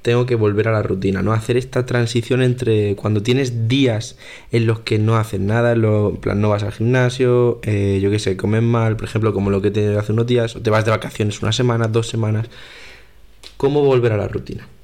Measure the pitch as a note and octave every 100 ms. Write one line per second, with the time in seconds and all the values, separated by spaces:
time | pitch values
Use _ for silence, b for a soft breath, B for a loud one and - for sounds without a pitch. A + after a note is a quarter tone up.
0 | A#2+ A#2+ B2 A#2 G#2 G2+ A2 A2 G2+ G2
1 | G2 F#2+ F#2+ A2 A#2 A#2+ B2+ C3 B2+ B2
2 | A#2 A#2+ A2 B2+ B2+ B2 A2+ G#2+ G#2 G2
3 | G#2+ G#2+ G#2 B2+ B2+ A#2+ A2+ C3+ C3 A2
4 | - - B B B A#2+ A2+ A2 - G#2+
5 | A2 A2+ G#2+ G2 G2 A2+ A#2+ A#2 A2 G#2+
6 | G#2 - - G2+ G#2+ G#2 G#2 - A2+ B2+
7 | B2 C3 B2+ B2 A#2+ A#2 - G#2 G2 G2
8 | G2 G#2 G#2+ F#2 G2+ A2 A#2 A#2 A2+ A2
9 | G2 A2 A2 G2 G2 G2 G#2 G#2 G#2 G#2
10 | G#2 A2 A#2+ B2 A2+ - A2 G#2+ A2 A2
11 | - - G#2 - G#2+ A2+ B2 A#2 A2+ A2+
12 | A2+ A2+ G#2+ A2 A2+ B B B B B
13 | B B - - - - C#3 D3 C#3+ B2+
14 | A#2+ G#2+ G2 F#2+ - - - -